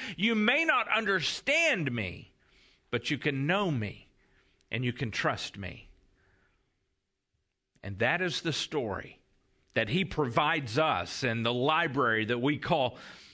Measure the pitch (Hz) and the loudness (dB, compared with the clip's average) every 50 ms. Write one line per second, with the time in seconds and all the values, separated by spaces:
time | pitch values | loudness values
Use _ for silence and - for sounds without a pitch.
0 | - - 180 - 185 226 233 214 214 220 262 302 330 320 - 254 226 - - 214 | -12 -10 -6 0 0 2 2 4 4 4 4 4 4 4 2 2 2 2 0 0
1 | 220 202 196 185 147 - - - - - 285 320 339 320 269 196 160 135 120 117 | 2 2 0 0 0 -2 -4 -4 -2 0 2 4 4 2 2 2 0 -2 -2 -2
2 | 104 90 85 - - - _ _ _ _ _ - - - _ _ _ - - 120 | -4 -4 -6 -10 -14 -20 _ _ _ _ _ -20 -20 -20 _ _ _ -4 -4 -4
3 | - - 147 131 - 151 139 135 135 147 175 202 208 180 147 120 107 101 - - | -2 -2 -4 -2 -2 -2 -2 0 0 2 2 2 2 2 2 0 0 -2 -6 -10
4 | - _ _ _ _ _ _ _ _ _ _ _ _ - - 117 127 123 120 - | -18 _ _ _ _ _ _ _ _ _ _ _ _ -8 -6 -2 -2 -2 -2 -2
5 | 139 113 101 - - 123 117 - - - - 101 98 90 - 113 - - - _ | -4 -6 -4 -2 -2 -2 -2 -2 -6 -10 -10 -10 -10 -10 -10 -12 -16 -20 -20 _
6 | _ _ _ _ _ _ _ _ _ _ _ _ _ _ _ _ _ _ _ _ | _ _ _ _ _ _ _ _ _ _ _ _ _ _ _ _ _ _ _ _
7 | _ _ _ _ _ _ _ _ _ _ _ _ _ _ _ _ - 98 101 90 | _ _ _ _ _ _ _ _ _ _ _ _ _ _ _ _ -10 -8 -2 0
8 | 117 127 151 175 185 175 - - - 165 143 - - - - 151 123 107 95 87 | 2 2 2 2 0 -2 -2 -2 -2 -2 -2 -2 -4 -4 -4 -2 -2 -2 -4 -6
9 | - - - - _ _ _ _ _ _ _ _ _ _ - 123 113 110 120 180 | -6 -10 -16 -20 _ _ _ _ _ _ _ _ _ _ -2 -2 0 2 2 0
10 | 196 - - - 151 123 117 165 151 147 165 165 139 113 104 135 156 156 123 90 | 0 0 0 0 0 2 2 2 2 2 2 0 -2 -2 0 2 2 2 2 0
11 | 87 85 - - - 123 113 117 113 117 123 123 127 147 156 160 170 165 123 139 | -2 -4 -6 -4 -2 -2 0 0 0 0 2 2 2 2 4 4 2 2 2 2
12 | 127 117 110 110 110 107 123 120 120 139 151 - - - 175 156 131 123 - - | 2 2 2 2 2 0 0 0 2 0 0 0 0 0 2 2 2 0 0 -4
13 | - - - - - - | -18 -18 -20 -20 -20 -20